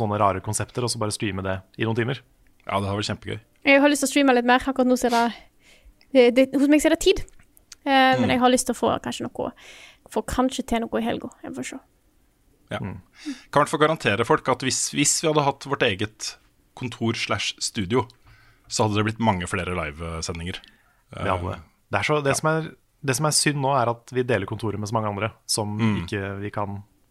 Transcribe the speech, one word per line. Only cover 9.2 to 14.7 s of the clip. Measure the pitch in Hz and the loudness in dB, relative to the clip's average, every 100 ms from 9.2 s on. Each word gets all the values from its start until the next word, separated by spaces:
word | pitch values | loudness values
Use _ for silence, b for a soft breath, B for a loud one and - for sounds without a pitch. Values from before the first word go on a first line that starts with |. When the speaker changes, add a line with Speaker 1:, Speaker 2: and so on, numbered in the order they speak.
Speaker 3:
noe | 240 - - B B B B B - | -8 -6 -8 B B B B B -8
får | 226 - | -6 -2
kanskje | - 262 254 - | -2 -2 -2 -4
til | 233 | -4
noe | 226 220 | -2 -4
i | |
helga, | 226 - - - | -4 -6 -10 -14
jeg | - | -14
får | 262 | -12
se. | 254 269 - _ _ _ _ _ _ _ - | -12 -14 -18 _ _ _ _ _ _ _ -12
Speaker 2:
Ja. | 104 | -8
Speaker 1:
Mm. | 98 95 - B 302 262 B | -8 -10 -18 B -12 -12 B
Speaker 2:
Kan | 143 | 0
i | |
hvert | 147 | 0
fall | 151 | 2
garantere | 151 160 117 101 117 | 2 2 0 0 2
folk | 156 - | 0 0
at | 127 | -2
hvis, | 131 | -2